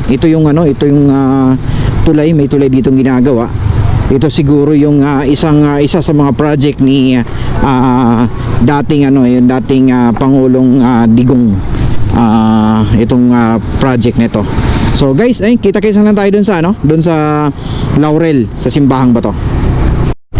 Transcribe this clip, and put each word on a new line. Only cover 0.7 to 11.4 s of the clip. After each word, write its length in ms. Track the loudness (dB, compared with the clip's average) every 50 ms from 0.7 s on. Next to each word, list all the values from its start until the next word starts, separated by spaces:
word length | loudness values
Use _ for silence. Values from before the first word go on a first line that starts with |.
| 0 0 0
yung, 220 | 0 2 2 2 2
ah, 460 | 2 0 0 0 0 0 2 0 0 0 -2 -2 -2 -2 -2 -2 0 0 0
tulay. 320 | 2 2 2 2 0 0
May 160 | 0 0 0
tulay 160 | 0 0 0
ditong 300 | 0 0 0 0 2 2
ginagawa. 500 | 2 2 2 0 0 0 0 0 0 -2 -4 -4 -4 -2 -2 0 0 0 0 0 0 0 0
Ito 160 | 0 0 0
siguro 480 | -2 0 0 0 2 2 2 2 2 2
yung, 240 | 2 2 2 2 2
ah, 220 | 0 0 0 -2 0
isang, 400 | 0 0 0 0 2 2 2 2
ah, 160 | 2 0 0
isa 240 | 0 0 0 -2 0
sa 80 | 0
mga 240 | 0 0 0 0 0
project 480 | 0 -2 -2 0 0 0 -2 0 0 0
ni, 320 | 0 2 2 0 0 0 -2 -2 -4 -6 -6 -4 -4 -2 0 0
ah, 640 | 0 0 0 0 0 0 0 0 0 0 0 0 -2 -4 -4 -6 -4 0 0
dating 460 | 2 2 0 0 -2 -2 0 0 0
ano, 160 | 0 2 2 2
yung 240 | 2 2 2 2
dating, 420 | 0 0 -2 -2 -2 0 0 2 2 2
ah, 160 | 2 0 0
Pangulong, 720 | 0 0 0 0 2 2 2 2 2 2 2 2 2 2 2
ah, 200 | 2 2 2 2
Digong. 480 | 2 2 2 2 2 2 0